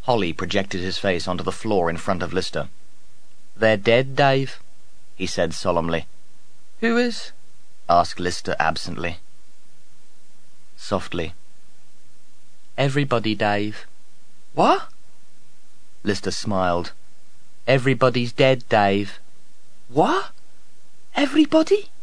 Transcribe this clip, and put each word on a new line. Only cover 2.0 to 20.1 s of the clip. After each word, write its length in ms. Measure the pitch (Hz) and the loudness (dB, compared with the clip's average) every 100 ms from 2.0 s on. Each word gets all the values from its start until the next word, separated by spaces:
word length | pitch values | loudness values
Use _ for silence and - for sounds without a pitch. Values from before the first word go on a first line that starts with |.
| - | 0
front 160 | 92 | 0
of 100 | 87 | 0
Lister. 360 | 90 - 78 - - - - - - - - - | 0 0 -2 -2 -4 -4 -4 -4 -4 -6 -4 -4
"They're 220 | - 110 107 107 | 2 4 4 4
dead, 240 | 117 135 135 | 4 4 4
Dave," 420 | 139 135 135 - - - - - - | 4 4 0 -4 -6 -6 -6 -6 -4
he 120 | - 92 | -2 -2
said 260 | - 82 | 2 0
solemnly. 540 | - 98 87 82 82 - - - - - - - - | 2 2 2 2 0 -2 -6 -6 -6 -4 -4 -4 0
"Who 160 | 226 233 | 2 4
is?" 360 | 247 226 - - - - - - - | 2 0 -4 -4 -4 -4 -4 -4 4
asked 300 | 87 87 - | 4 4 0
Lister 380 | 87 87 - - | -2 -2 -2 0
absently. 600 | 78 80 - - 85 80 - - - - - - - - - - - - - - - - | 0 0 -2 -2 -2 -4 -6 -6 -6 -4 -4 -4 -4 -4 -6 -6 -6 -4 -4 -4 -4 -4
Softly. 580 | - 98 - 87 80 - - - - - - - - - - - - - - - | -2 -2 0 -2 -2 -4 -6 -6 -6 -4 -4 -4 -4 -6 -4 -6 -4 -4 -4 0
"Everybody, 580 | 139 139 135 117 110 | 2 2 2 2 0
Dave." 520 | 107 107 104 104 107 - - - - - - - | 2 2 2 0 -4 -6 -6 -4 -4 -4 -6 -2
"What?" 340 | - 220 370 - - - - - - - - - - - - | 2 4 4 0 -6 -6 -6 -6 -6 -6 -6 -6 -4 -4 -2
Lister 300 | 104 98 95 | 0 0 -2
smiled. 600 | - 113 98 90 87 87 - - - - - - - - | -2 0 2 2 2 0 -4 -6 -6 -6 -4 -4 -2 2
"Everybody's 680 | 135 131 120 131 127 120 | 4 4 4 4 4 0
dead, 340 | - 135 127 - | 4 6 6 4
Dave." 520 | 110 101 101 101 - - - - - - - - 127 | 4 6 4 0 -4 -6 -4 -4 -4 -4 -4 0 2
"What? 320 | 208 | 4